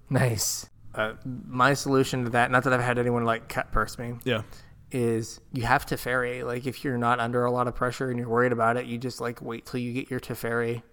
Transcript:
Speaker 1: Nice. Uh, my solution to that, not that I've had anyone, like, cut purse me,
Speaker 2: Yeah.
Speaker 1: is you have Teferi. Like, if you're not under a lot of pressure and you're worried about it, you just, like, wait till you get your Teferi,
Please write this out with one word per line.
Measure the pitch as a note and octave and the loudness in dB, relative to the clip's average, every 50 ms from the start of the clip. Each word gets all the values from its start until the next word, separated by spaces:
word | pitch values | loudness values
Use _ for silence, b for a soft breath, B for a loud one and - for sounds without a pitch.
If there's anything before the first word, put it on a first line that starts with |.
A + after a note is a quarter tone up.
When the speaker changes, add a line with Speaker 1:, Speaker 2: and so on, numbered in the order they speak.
| - - | -6 0
Speaker 1:
Nice. | C3+ C3 C3+ A#2+ A2+ G2 - - - - - - - - - - - | 2 2 2 2 2 0 -2 -2 -4 -6 -8 -14 -18 -18 -16 -10 -4
Uh, | A2 G#2+ A2 A2+ - - | -2 -2 -2 -4 -8 -10
my | C3 B2 - - - B2+ B2+ B2 C#3 C#3+ | -10 -8 -8 -10 -4 2 4 4 4 4
solution | C3+ - C#3 C3+ C3 C3 - C3+ B2+ A#2+ | 2 2 4 4 4 4 4 2 -2 0
to | A2+ | 2
that, | A#2+ A#2+ A#2+ C3 | 4 4 4 6
not | B2+ B2+ C3 | 4 4 4
that | C3 B2+ | 4 2
I've | B2 | 2
had | B2 B2+ A#2+ B2 | 2 2 2 2
anyone, | A#2+ B2 A#2+ A#2+ A#2 | 2 2 2 2 2
like, | A2+ A2+ A2+ - - | 2 0 0 -2 -6
cut | - C3 - - | -4 -4 -4 0
purse | - A2 G#2+ - - | 0 0 0 0 -4
me, | - A#2 A#2+ A#2+ A#2 - | -8 -8 -8 -8 -6 -2
Speaker 2:
Yeah. | B2+ A#2 G#2+ G#2 B B B B B B B - - | -2 -2 -2 -2 B B B B B B B -12 -6
Speaker 1:
is | - B2+ A#2 A#2 A2+ A2+ A2+ - - - - - - | -2 0 0 2 0 0 -2 -6 -10 -16 -14 -8 -4
you | B2+ A#2 | -2 2
have | A#2+ C3 C#3+ - | 2 2 2 2
Teferi. | - C#3+ - - B2 B2+ B2+ B2 B2 B2 B2+ B2+ | -2 -6 -4 -2 -2 0 0 0 -2 -4 -4 -4
Like, | B2 A#2+ B2+ B2+ | -4 -4 -4 -4
if | B2+ A2+ - - | -6 -6 -4 -4
you're | C#3 B2 | -2 0
not | A#2+ A#2+ A#2+ B2 B2 | 2 2 2 2 2
under | A#2 A#2+ A#2+ B2 B2 | 0 0 2 2 2
a | B2 | 2
lot | B2 B2 A#2+ | 2 2 0
of | B2 - | 0 0
pressure | - B2+ B2 B2 - C3+ B2+ | 0 -2 -2 0 -2 -2 -2
and | B2 A#2+ | -2 -2
you're | B2 A#2 | -2 2
worried | A2+ A#2+ B2 B2 | 2 4 4 4
about | A#2 A#2 A2+ A#2 A#2+ | 4 4 4 2 2
it, | B2 B2+ | 2 -2
you | A#2+ A#2 | -4 -6
just, | A#2 C3 B2 - - | -6 -6 -6 -6 -4
like, | A#2+ A#2+ A#2+ - | -6 -6 -6 -6
wait | - A#2 A2+ A#2 - | -8 -8 -8 -8 -8
till | - - B2+ | -6 -4 -4
you | B2 A#2+ A#2 | -2 -2 -4
get | C3 - - | -4 -4 -4
your | B2+ A#2+ | -4 -6
Teferi, | - - A#2+ - - A#2 A#2 A#2+ A#2 A#2 A#2 A#2 - - | -4 -6 -8 -4 -4 -2 0 0 0 0 -2 -4 -8 -16